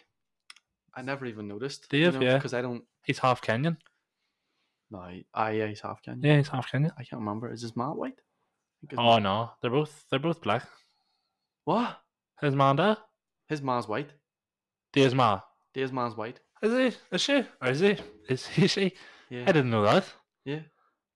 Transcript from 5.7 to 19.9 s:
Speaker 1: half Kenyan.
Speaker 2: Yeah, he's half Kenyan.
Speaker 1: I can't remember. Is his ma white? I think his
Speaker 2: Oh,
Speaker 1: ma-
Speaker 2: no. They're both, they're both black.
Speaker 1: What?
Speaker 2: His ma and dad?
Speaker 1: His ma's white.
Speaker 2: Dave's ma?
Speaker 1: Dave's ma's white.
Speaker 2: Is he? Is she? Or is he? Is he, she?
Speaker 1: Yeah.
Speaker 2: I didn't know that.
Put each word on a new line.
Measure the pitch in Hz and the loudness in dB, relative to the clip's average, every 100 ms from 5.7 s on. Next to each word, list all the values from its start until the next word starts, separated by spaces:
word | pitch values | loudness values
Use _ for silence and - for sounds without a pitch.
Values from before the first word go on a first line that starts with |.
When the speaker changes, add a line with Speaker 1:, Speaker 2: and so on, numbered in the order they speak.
| 104 | -6
Speaker 1:
half | 101 101 | -12 -14
Kenyan. | - 123 | -14 -2
Speaker 2:
Yeah, | 143 147 | 4 4
he's | 139 | 2
half | 131 - | -4 -4
Kenyan. | 131 156 - | -2 -2 -4
Speaker 1:
I | |
can't | 123 123 | -12 -8
remember. | 107 107 120 | -6 -6 -8
Is | 117 | -10
his | 117 117 | -8 -6
ma | 131 | -6
white? | - 262 - | -6 -8 -12
I | _ _ _ _ _ _ | _ _ _ _ _ _
think | 151 | -8
his | 127 | 2
Speaker 2:
Oh, | |
Speaker 1:
ma- | 117 113 | 6 6
Speaker 2:
no. | 101 104 117 - | 4 0 -2 -6
They're | 123 | -2
both, | 131 151 - _ | 0 -2 -8 _
they're | 135 | -2
both | 165 165 | -2 -2
black. | 107 113 - - _ _ _ _ _ _ _ _ | -2 -2 -4 -20 _ _ _ _ _ _ _ _
Speaker 1:
What? | - 196 233 - _ _ _ _ | -2 -2 -2 -8 _ _ _ _
Speaker 2:
His | 147 135 | -2 2
ma | 139 | 4
and | 139 | 4
dad? | 196 214 - _ _ _ - | 2 0 -6 _ _ _ -10
Speaker 1:
His | 156 | -6
ma's | 135 123 107 | -2 -2 -2
white. | 107 147 _ _ _ _ _ _ _ _ | -6 -8 _ _ _ _ _ _ _ _
Speaker 2:
Dave's | 143 135 | 2 4
ma? | 131 120 98 - _ _ | 4 4 2 -4 _ _
Speaker 1:
Dave's | 135 131 | -6 -4
ma's | 131 120 107 | -4 -6 -6
white. | 110 123 _ _ | -10 -12 _ _
Speaker 2:
Is | 214 247 262 | -2 0 0
he? | 196 - | -2 -6
Is | 180 | -4
she? | - 277 214 - | 0 0 -2 -4
Or | 127 | -2
is | 135 | 2
he? | 202 190 - - - | 2 2 -6 -10 -6
Is | 127 - | -6 -2
he, | - 196 | 2 2
she? | - 190 - - - - | 2 -2 -4 -16 -20 -14
Speaker 1:
Yeah. | 123 | -4
Speaker 2:
I | 123 | 2
didn't | 160 127 | 2 4
know | 113 | 4
that. | 104 | 4